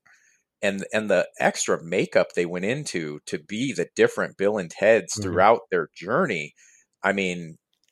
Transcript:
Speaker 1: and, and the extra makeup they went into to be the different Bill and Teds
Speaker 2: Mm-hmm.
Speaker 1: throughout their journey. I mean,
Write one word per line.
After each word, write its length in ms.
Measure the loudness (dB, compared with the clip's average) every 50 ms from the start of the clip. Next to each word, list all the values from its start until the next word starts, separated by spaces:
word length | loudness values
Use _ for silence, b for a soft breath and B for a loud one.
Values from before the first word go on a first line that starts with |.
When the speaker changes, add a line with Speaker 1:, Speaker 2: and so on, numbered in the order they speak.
| b b b b b b b b b b _ -4
Speaker 1:
and, 240 | -4 -2 -2 -2 -6 -4 -2
and 160 | -2 2 2
the 180 | 2 2 2 0 -2 0
extra 440 | 0 0 0 0 -2 -2 -2 -2 -2
makeup 440 | -2 -2 -2 0 2 2 0 0 0 0
they 100 | -2 -2
went 200 | -2 -2 -4 -4
into 540 | -4 -4 -4 -6 -6 -6 -6 -6 -6 -10 -12 -12
to 100 | -10 -10
be 360 | -10 -10 -8 -8 -6 -6 -4 -4
the 140 | -4 -6 -4 2
different 420 | 4 4 4 4 0 -4 -4 -2
Bill 200 | 0 0 0 0
and 140 | 0 -4 -6 -4
Teds 380 | 2 4 6 6 4 4 -2
Speaker 2:
Mm-hmm. 100 | -8 -6
Speaker 1:
throughout 400 | -4 -2 2 4 6 6 6 4 2 -2
their 200 | -2 -2 -2 -2 -8
journey. 600 | -12 -6 -2 0 0 0 0 -2 -4 -6 -10 _ b b b b b b b b _ -2
I 80 | 0
mean, 460 | 0 0 0 -2 -4 -6 -8 -12 -16 _ _ _ _ _ _ _